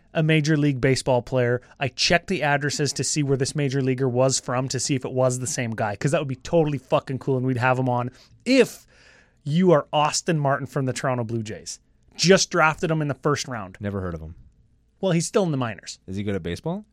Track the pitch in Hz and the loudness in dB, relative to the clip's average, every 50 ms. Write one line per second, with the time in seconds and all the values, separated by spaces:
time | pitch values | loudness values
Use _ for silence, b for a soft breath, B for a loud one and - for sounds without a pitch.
0 | _ _ - 160 156 156 160 156 143 156 160 147 147 147 139 123 120 135 131 127 | _ _ -2 0 2 4 4 4 4 4 2 4 4 2 2 2 2 2 2 2
1 | - 139 127 120 120 - 135 127 123 120 123 120 B B B B 147 131 - - | 2 0 0 0 0 0 -2 0 0 0 0 -2 B B B B -6 -6 -4 -2
2 | - - 180 170 - - 196 143 143 147 143 139 143 143 - - 147 135 - - | 0 0 0 0 0 -2 -4 -2 0 0 0 0 0 -2 -2 -2 -2 -2 -2 -2
3 | 139 - - 156 143 135 139 127 139 - - 151 147 135 131 139 131 131 131 123 | -4 -2 0 0 0 0 2 0 0 -2 -2 -2 -2 0 0 0 0 0 0 0
4 | 135 131 120 123 131 135 127 - - - 127 123 135 127 - 123 - - 147 127 | 0 0 2 2 2 2 2 0 -2 -2 -2 -2 -2 -2 -4 -4 -2 -2 -2 -2
5 | - 120 120 127 127 127 127 127 127 117 - - 123 113 113 101 117 104 101 - | -2 -4 0 0 2 2 0 -2 -4 -6 -4 -4 -4 -4 -4 -4 -4 -4 -4 -2
6 | - 143 151 160 156 135 131 - _ - 170 170 156 151 147 127 - _ 160 143 | -2 0 0 0 -2 -4 -6 -8 _ 0 2 2 2 2 0 -4 -4 _ -2 -2
7 | - - 135 120 - - 135 127 123 131 131 120 123 131 127 127 131 127 123 120 | 0 -2 -8 -6 -2 -2 -2 0 0 0 0 2 2 2 2 2 2 0 0 -2
8 | 120 123 b b b b b _ _ 233 262 269 220 - - - - b b b | -2 -6 b b b b b _ _ 2 4 4 4 4 0 -8 -20 b b b
9 | b b b b b b b b _ 143 147 170 190 180 165 143 - - - 151 | b b b b b b b b _ -2 0 4 6 6 6 4 4 0 0 0
10 | 147 151 - - - - 170 151 143 139 139 123 135 - - 151 135 127 123 - | 2 2 0 -2 -2 0 -2 0 2 0 0 0 -4 -4 -4 -4 -2 -2 -4 -4
11 | - 139 127 120 117 107 117 117 110 107 101 80 73 - - - _ _ _ _ | -4 -4 -2 -2 -4 -4 -4 -4 -4 -6 -10 -12 -12 -14 -16 -16 _ _ _ _
12 | _ _ _ - - 165 190 180 - - - 175 156 156 147 - - 160 160 156 | _ _ _ -2 4 6 6 6 6 2 2 2 4 4 2 0 -2 -2 0 -2
13 | 151 147 139 - - 156 143 - - - 127 110 98 92 95 - 107 101 98 98 | -2 -2 -4 -2 -2 -2 -2 -2 -4 -8 -8 -10 -10 -12 -12 -8 -6 -4 -4 -4
14 | 92 90 85 80 78 78 82 - - - _ _ _ _ _ _ _ _ _ _ | -4 -6 -6 -8 -10 -12 -16 -18 -20 -20 _ _ _ _ _ _ _ _ _ _
15 | - 190 165 170 165 - - 226 190 170 151 135 127 113 101 - - - - - | -2 0 0 0 0 0 0 0 0 0 0 -2 -4 -4 -6 -10 -14 -16 -18 -16
16 | _ - 92 101 101 104 98 95 80 85 87 - - 160 175 214 208 - | _ -10 -8 -6 -4 -2 -4 -4 -4 -4 -6 -6 -6 -8 -8 -8 -10 -16